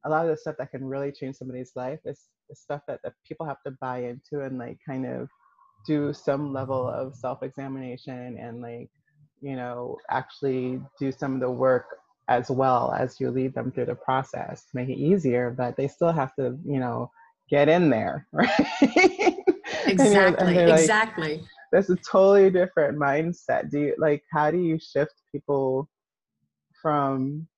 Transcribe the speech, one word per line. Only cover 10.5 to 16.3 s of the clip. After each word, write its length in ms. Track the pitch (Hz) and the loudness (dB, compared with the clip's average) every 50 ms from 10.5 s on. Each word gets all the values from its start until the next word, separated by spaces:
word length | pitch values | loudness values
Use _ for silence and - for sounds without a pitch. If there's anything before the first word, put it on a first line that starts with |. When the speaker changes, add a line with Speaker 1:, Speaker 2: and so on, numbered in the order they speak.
| 131 131 127 127 127 131 139 139 _ _ | -2 -2 -4 -4 -6 -8 -12 -16 _ _
Speaker 1:
do 120 | 143 135 | -6 -6
some 240 | 131 _ 151 135 131 | -6 _ -6 -6 -4
of 40 | 131 | -2
the 100 | 127 127 | -2 -4
work 340 | 127 123 131 131 127 123 - - - - _ _ _ _ _ | -2 0 2 2 2 2 0 -6 -20 -20 _ _ _ _ _
as 220 | - 123 123 123 - | 0 0 0 0 -2
well 440 | 135 123 135 131 127 120 120 127 107 | -2 0 2 2 2 2 2 0 -2
as 220 | - 127 127 - - | -2 -4 -4 -4 -6
you 100 | 135 127 | -6 -4
lead 220 | 123 131 131 131 131 | -2 -2 -4 -4 -4
them 180 | 123 120 127 | -6 -8 -6
through 140 | - - 123 | -4 -4 -4
the 100 | 120 120 | -4 -6
process 680 | 117 - - 131 131 135 - - - - - - - _ | -6 -4 -2 -2 -2 -2 -6 -10 -10 -10 -10 -12 -16 _
to 100 | _ - | _ -8
make 140 | 127 123 135 | -6 -6 -4
it 80 | 127 | -4
easier, 520 | - 139 151 196 202 156 135 120 123 123 120 | -2 2 2 2 4 2 2 2 2 0 -2
but 240 | 120 127 127 120 120 | -4 -4 -6 -4 -4
they 100 | - 135 | -4 -4
still 240 | 139 - _ 175 170 | -6 -2 _ 0 2
have 220 | 165 160 135 127 | 2 2 -2 -4